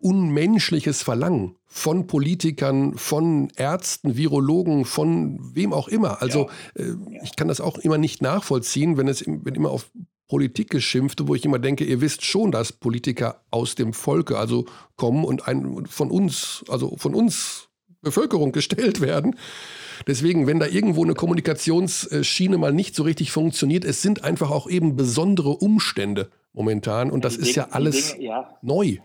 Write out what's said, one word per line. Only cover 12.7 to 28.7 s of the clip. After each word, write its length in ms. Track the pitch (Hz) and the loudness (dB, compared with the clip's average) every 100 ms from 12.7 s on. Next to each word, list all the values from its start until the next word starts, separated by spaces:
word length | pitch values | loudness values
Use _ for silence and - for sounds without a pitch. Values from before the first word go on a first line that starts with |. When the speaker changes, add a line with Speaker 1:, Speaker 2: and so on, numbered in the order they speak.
Speaker 1:
Politiker 680 | - 120 120 139 120 113 - _ | -4 -4 -2 -2 -2 -4 -6 _
aus 240 | 117 120 | -4 -2
dem 180 | - 113 | -2 -4
Volke, 460 | 110 - 156 - 107 | -2 0 0 0 -2
also 260 | 113 120 120 - - - | 0 -2 -2 -10 -20 -4
kommen 280 | 120 135 | 0 2
und 220 | - 131 - | 0 -2 -2
ein-, 380 | 135 135 - - | -2 -4 -6 -8
von 240 | - 135 | -4 0
uns, 540 | 185 190 135 - - - | 2 2 0 -6 -10 -6
also 280 | 127 131 - | -4 -4 -4
von 180 | 143 | -2
uns 540 | 170 226 - - - - _ _ _ | 2 2 2 -6 -8 -16 _ _ _
Bevölkerung 460 | 151 170 277 185 143 | -2 0 2 2 2
gestellt 500 | 147 - 196 240 - | 0 -2 0 0 2
werden. 360 | 135 165 208 - - - - - - - - | 0 0 0 -4 -8 -16 -16 -16 -16 -8 -4
Deswegen, 400 | 127 165 170 139 | 0 2 4 4
wenn 100 | 160 | 2
da 80 | 151 | 2
irgendwo 380 | 180 214 160 | 2 2 4
eine 100 | 165 | 2
Kommunikationsschiene 1400 | - 170 170 165 151 - 165 185 - - 147 - - 185 180 | 2 0 0 0 0 2 2 2 -2 -4 -2 0 2 2 2
mal 140 | 151 | 2
nicht 240 | 151 196 - | 2 0 0
so 80 | |
richtig 260 | 156 160 151 | 0 0 -2
funktioniert, 540 | 156 160 - 143 175 | 0 0 2 2 2
es 180 | 160 131 | 0 0
sind 220 | 196 208 | 0 0
einfach 260 | 147 170 147 | 0 -2 0
auch 180 | 147 - | -2 0
eben 280 | 180 160 131 | 2 2 2
besondere 540 | 127 120 180 190 143 | 2 2 2 2 2
Umstände 840 | 147 104 107 - - 101 101 98 _ _ | 2 4 4 2 -2 -2 -2 -4 _ _
momentan 600 | - 107 107 110 107 131 | -4 -2 0 0 0 0
und 120 | 135 | 0
das 120 | 120 117 | -2 0
Speaker 2:
Die 40 | |
Speaker 1:
ist 120 | 123 | 0
ja 80 | 143 | 0
Speaker 2:
Dinge, 80 | 131 | 0
die 40 | - | 0
Speaker 1:
alles 360 | 151 135 139 | 0 0 -2
Speaker 2:
Dinge, 100 | - 123 | -4 -6
ja. 320 | 113 - - | -6 -8 -8
Speaker 1:
neu. 340 | 120 | -2